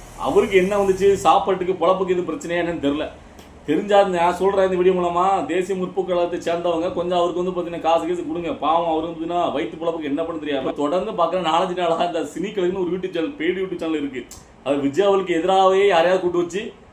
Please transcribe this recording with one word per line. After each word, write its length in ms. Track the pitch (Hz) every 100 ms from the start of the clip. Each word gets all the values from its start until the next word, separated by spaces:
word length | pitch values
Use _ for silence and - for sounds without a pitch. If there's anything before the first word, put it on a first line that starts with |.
| - -
அவருக்கு 360 | 117 175 233 190
என்ன 120 | 185 208
வந்துச்சு, 340 | 196 185 202 196
சாப்பாட்டுக்கு 560 | 165 170 170 180 180 180
பொழப்புக்கு 340 | 170 185 185
எதுவும் 160 | 180 160
பிரச்சனையா 320 | 147 165 175
என்னன்னு 240 | 170 160 139
தெரியல. 200 | 147 143 - - - - -
தெரிஞ்சா 340 | - 165 208 202
நான் 340 | 196 175 175 175
சொல்றேன் 280 | 190 190 190
இந்த 100 | 180
வீடியோ 160 | 180 180
மூலமா, 280 | 175 175 190 190 143
தேசிய 280 | 175 185 190
முற்போக்கு 340 | 180 190 180
கழகத்தை 260 | 175 170 175
சேர்ந்தவங்க 480 | 165 170 175 165 180
கொஞ்சம் 260 | 175 175 180
அவருக்கு 220 | 175 165
வந்து 120 | 180
பாத்தீங்கன்னா 320 | 175 170 170 156
காசு 180 | 165
கீசு 180 | 160 175
கொடுங்க. 280 | 147 165 165 135
பாவம் 280 | 147 170 170
அவரு 120 | 160 165
வந்து 120 | 160
பாத்தீங்கன்னா 240 | 165 175 156
வயிற்று 280 | 131 175 170
பொழப்புக்கு 300 | 170 160 147
என்ன 100 | 147
பண்ண 180 | 165 160
தெரியாம 320 | 147 135 156 -
தொடர்ந்து 300 | 143 180 208
பாக்குற 280 | 180 165 185 165
நாலஞ்சு 280 | 165 185 180
நாளா 280 | 175 160 175
இந்த 160 | 160 143
சினிக்கலைன்னு 480 | 160 185 196 180 190
ஒரு 80 | 175
YouTube 220 | 180 185 170
சேனல், 200 | 151 143
பெய்டு 200 | 160 185
YouTube 220 | 185 175
சேனல் 180 | 165 156
இருக்கு. 200 | 139 123 - - - -
அது 120 | 131 139 139
விஜய் 220 | 139 202
அவர்களுக்கு 300 | 196 180 165
எதிராகவே 420 | 180 190 190 190 202
யாரையாவது 360 | 170 170 185
கூட்டு 180 | 175 170
வச்சு 200 | - 190 233 - -